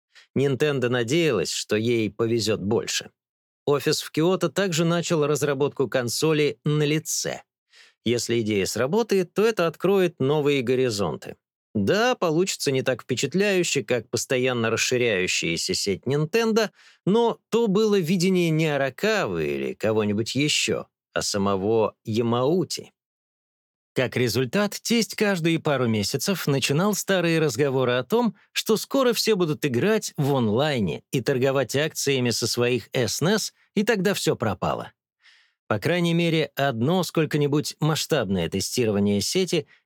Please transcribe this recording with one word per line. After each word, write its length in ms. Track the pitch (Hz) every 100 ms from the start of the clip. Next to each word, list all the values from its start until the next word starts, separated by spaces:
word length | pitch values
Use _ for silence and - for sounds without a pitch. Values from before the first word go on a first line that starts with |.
| _ - _ 123
Nintendo 540 | 139 131 151 139 120
надеялась, 640 | 123 113 160 160 104 76
что 240 | - - 107
ей 340 | 113 117 107
повезёт 500 | - 117 117 104 104
больше. 520 | 98 113 - - - _ _ _ _ _ -
Офис 360 | 143 156 147
в 100 | -
Киото 380 | - 165 185 175
также 340 | - 196 156
начал 420 | 165 175 165 170 147
разработку 640 | 139 143 135 143 - 135
консоли 720 | 131 120 - 156 156 147 - 151
на 180 | 151
лице. 600 | 147 156 - - - - - _ _ - - _ 110
Если 360 | 120 - 120
идея 240 | 107 104 90
сработает, 680 | 107 131 208 226 196 170
то 120 | - 220
это 200 | 220 165
откроет 480 | - 180 196 180 -
новые 420 | 131 151 143 143
горизонты. 760 | 120 127 127 101 90 64 - - _ _ _
Да, 400 | 104 101 190 247
получится 580 | 247 175 156 196 - -
не 120 | 131
так 180 | 123 123
впечатляюще, 840 | - 120 139 185 208 185 165 139
как 260 | 110 123 -
постоянно 600 | 120 - 127 127 123 113
расширяющаяся 1040 | 110 - 127 120 95 92 - 82 82 -
сеть 300 | 90 - 92
Nintendo, 680 | - 143 156 226 226 220 208 _ - _ -
но 340 | 220 233 - -
то 180 | 220 233
было 300 | 190 220 202
видение 520 | 156 190 185 185 170
не 180 | 156 160
Аракавы 800 | 143 135 - 208 214 131 85 73
или 260 | 69 67
кого-нибудь 600 | 65 107 110 104 104 113 127
ещё, 520 | 147 - - 69 - _ _
а 80 | -
самого 760 | - 101 98 98 101 113 101 -
Ямаути. 880 | - 110 117 120 131 185 - - - _ _ _ _ _ _ _ _ _ _ -
Как 220 | 123 117
результат, 600 | 123 117 131 202 208 -
тесть 340 | - 233 202 -
каждые 440 | 214 185 165 160
пару 280 | 156 135 123
месяцев 600 | 110 101 143 - 185 -
начинал 480 | 139 - 143 208 196
старые 440 | - 190 170 160
разговоры 540 | 156 113 143 131 123
о 100 | 123
том, 320 | 127 226 240 - _
что 240 | - - -
скоро 380 | - 277 247
все 220 | 214 - 202
будут 300 | 170 143 151
играть 480 | 120 185 220 - -
в 180 | 139 139
онлайне 680 | 113 107 151 131 92 - -
и 100 | 139
торговать 540 | 120 131 135 135 127 143
акциями 560 | 151 - - 135 123
со 160 | 113 117
своих 420 | - 120 123 -
эс 300 | 135 113 -
эн 140 | 156 214
эс, 180 | - _ _ -
и 80 |
тогда 300 | 214 214 190
всё 220 | 190 - 127
пропало. 560 | 110 104 - - - _ _ _ _ _ _ _ -
По 120 | 107
крайней 340 | - 175 170
мере, 380 | 170 170 160 147 -
одно 480 | 139 117 127 185
сколько-нибудь 720 | 165 - 147 156 143 147 143 -
масштабное 720 | 151 151 - 147 98 95 82
тестирование 720 | 95 - - 113 101 101 101
сети 440 | 98 185 180 170 - _